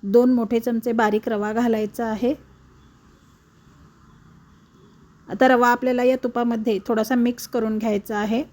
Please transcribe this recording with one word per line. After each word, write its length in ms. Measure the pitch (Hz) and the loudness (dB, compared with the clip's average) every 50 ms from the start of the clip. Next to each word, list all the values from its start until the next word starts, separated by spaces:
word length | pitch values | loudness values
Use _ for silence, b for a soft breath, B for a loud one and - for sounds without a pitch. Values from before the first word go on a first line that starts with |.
| - | -6
दोन 300 | 202 196 233 247 254 254 | 4 4 4 6 6 4
मोठे 280 | 240 233 214 247 226 | 2 0 0 -2 -2
चमचे 320 | 226 247 233 226 220 240 233 | 0 0 -4 -2 -2 -2 0
बारीक 340 | 226 226 214 208 214 214 247 | 2 2 2 0 0 -2 -2
रवा 240 | 226 208 208 208 214 | -4 -4 -4 -4 -2
घालायचा 540 | 226 247 240 226 214 214 208 - - 233 | 0 0 0 0 0 -2 -4 -6 -6 -6
आहे. 280 | 226 214 202 240 240 302 - - - - _ - - _ - - - - _ _ - - _ _ - _ _ _ _ _ _ _ - - - - - _ _ - - - - - - - - - _ - - _ _ _ - - - - - - - _ _ _ - | -4 -4 -2 -2 -2 -2 -2 -8 -20 -20 _ -20 -20 _ -20 -20 -20 -20 _ _ -20 -20 _ _ -20 _ _ _ _ _ _ _ -20 -20 -20 -20 -20 _ _ -20 -20 -20 -20 -20 -20 -20 -20 -20 _ -20 -20 _ _ _ -20 -20 -20 -20 -20 -20 -20 _ _ _ -12
आता 200 | - 202 262 262 | 0 2 4 4
रवा 200 | 262 240 247 240 | 6 4 4 2
आपल्याला 360 | 233 240 - 254 247 247 247 | 2 2 0 -2 0 2 2
या 120 | 254 262 | 2 2
तुपामध्ये 640 | 254 - 247 240 240 240 240 233 226 220 247 214 190 - | 2 -2 -4 -2 -2 -2 -2 -2 -2 -2 -2 -2 -2 -2
थोडासा 280 | - 233 214 220 220 262 | -2 -2 -2 0 0 2
मिक्स 340 | 247 233 240 240 240 - - | 2 2 0 0 -4 -10 -6
करून 300 | - 247 220 220 220 214 | -4 -2 -2 -2 -4 -2
घ्यायचा 400 | 214 226 208 202 208 - 220 208 | -2 -2 -2 -2 -4 -4 -6 -4
आहे. 240 | 208 214 226 233 311 - | -2 -2 -2 -2 -4 -6